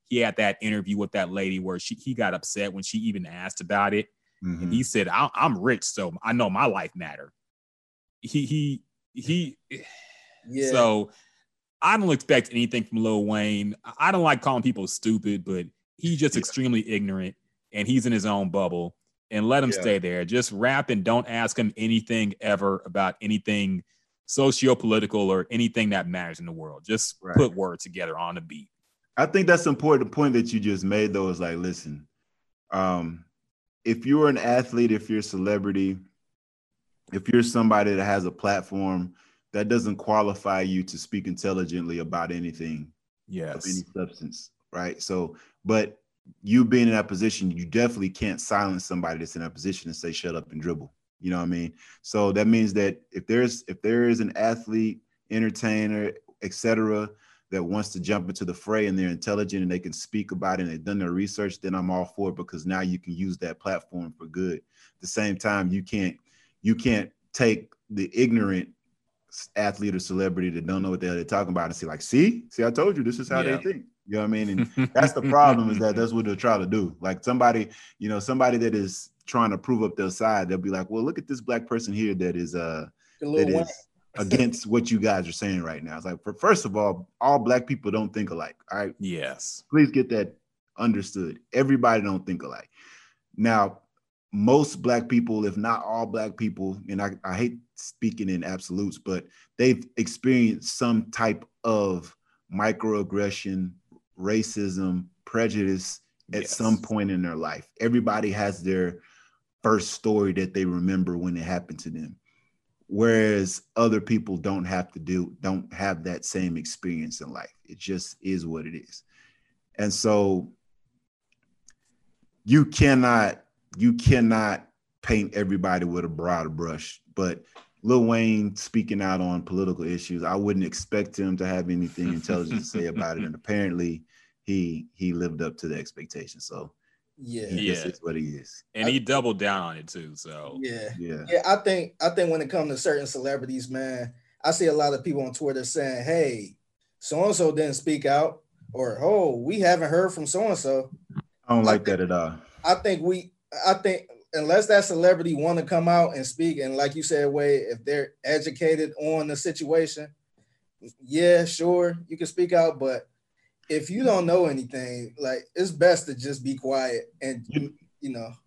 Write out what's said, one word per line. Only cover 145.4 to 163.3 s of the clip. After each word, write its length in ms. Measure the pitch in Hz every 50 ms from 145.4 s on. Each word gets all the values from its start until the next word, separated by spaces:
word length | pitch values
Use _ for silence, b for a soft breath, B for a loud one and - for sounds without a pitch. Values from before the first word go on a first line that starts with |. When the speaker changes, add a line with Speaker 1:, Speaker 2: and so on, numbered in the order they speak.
| 156 143 131 131 127
Speaker 3:
saying, 400 | 123 - 160 139 135 131 123 120
"Hey, 520 | 147 165 170 156 135 120 107 101 95 - _ _ _ _ _ _ _ _ _
so-and-so 540 | - - 147 156 185 208 202 - 175 156 147
didn't 220 | 151 156 147 135
speak 280 | 139 - 160 151 143 -
out," 380 | 139 139 147 156 - - - _ _ _ _ - - 117
or, 240 | 127 131 123 107 117 139
"Oh, 340 | 180 214 208 180 151 127 120
we 220 | - 151 208 214
haven't 280 | 190 175 180 165 165 143
heard 240 | 160 175 185 185 180
from 140 | 170 151
so-and-so." 640 | 147 - 185 220 220 185 151 - 139 135 135 131 - - - - _ - - - _ _ _ _ -
Speaker 2:
I 60 | 120
don't 60 | 117 110
Speaker 3:
I 80 | 107 107
Speaker 2:
like 140 | 101 95
Speaker 3:
think 120 | 107 98 90
Speaker 2:
that 20 |
at 120 | 92 87 90
all. 220 | 87 82 80 82 80 - - _ - -
Speaker 3:
I 120 | 165 185
think 260 | 185 - 214 185 156
we, 320 | 156 180 185 180 180 - _ _ _ _ - 151 -
I 60 | 190 190
think 340 | 190 - 196 185 - - - - - _ _ -
unless 320 | 156 151 151 175 208 214
that 180 | 214 214 202 196
celebrity 500 | 202 180 165 170 180 180 160 165 170 160
wanna 280 | 143 151 165 170 165 147
come 260 | 147 185 165 170 170
out 260 | 175 175 170 151 131
and 120 | 135 131
speak, 320 | 127 - - 165 165 151 143
and 180 | 135 131 135
like 180 | 135 143 143 143
you 80 | 160 156
said, 300 | - 160 147 143 143 139
Wade, 300 | 147 147 143 139 135 104 107
if 120 | 117 117 113
they're 260 | 143 147 143 139 - - _ -
educated 680 | 135 151 151 151 156 135 - 175 160 160 151 156 147 156 -
on 280 | 151 156 160 156 151 147
the 80 | 147
situation, 760 | 143 - 180 156 - 165 139 160 165 160 151 - 151 151 151 - _ _ _ _ _ _ _ _ _ _ _ _ _ - 117 - _ 135
yeah, 440 | 123 139 160 175 175 175 170 170
sure, 500 | 165 - - 165 175 180 175 175 175 170 170 -
you 120 | - 160 156
can 80 | 165
speak 260 | 151 - 180 180 175 175
out. 260 | 170 165 165 156 131
But 300 | 135 135 127 120 - _ _ _ _ _